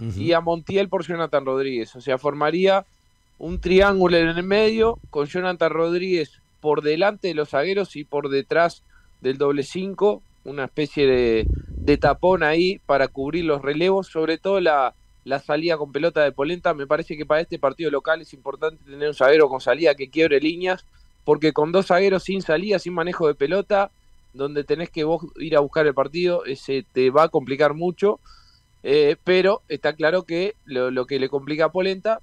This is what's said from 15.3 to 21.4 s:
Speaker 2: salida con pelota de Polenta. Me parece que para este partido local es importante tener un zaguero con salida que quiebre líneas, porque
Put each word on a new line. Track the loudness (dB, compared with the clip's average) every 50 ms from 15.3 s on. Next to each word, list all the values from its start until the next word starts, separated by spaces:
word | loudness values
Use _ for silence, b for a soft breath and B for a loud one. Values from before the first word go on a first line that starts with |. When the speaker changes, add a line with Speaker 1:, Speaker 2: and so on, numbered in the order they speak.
| -6 -6
Speaker 2:
salida | -4 -4 -4 -2 -2 -2 -2
con | -2 -4 -6
pelota | -4 -2 -2 0 0 2
de | 0 0
Polenta. | 0 -2 -4 -4 -4 -2 -2 -2
Me | -2 -2 -2
parece | -2 -2 -2 -2 -6 -10
que | -8 -2
para | 0 0 0
este | 0 -4 -4 -4
partido | -2 -4 -2 -4 -4 -4
local | -4 -2 -2 -2 -4 -4
es | -6 -12
importante | -20 -16 -14 -14 -8 -6 -6 -8 -8 -10 -16
tener | -20 -10 -6 -6 -4
un | 0
zaguero | 2 4 6 6 6 6 4
con | 2 0
salida | -2 -2 0 2 2 2 2
que | 0 -4 -4
quiebre | 0 2 2 4 4 2
líneas, | 2 0 -2 -2 -2 -4 -4 -4 -8 _ _ _ -20 _ _ _ _
porque | 0 0 2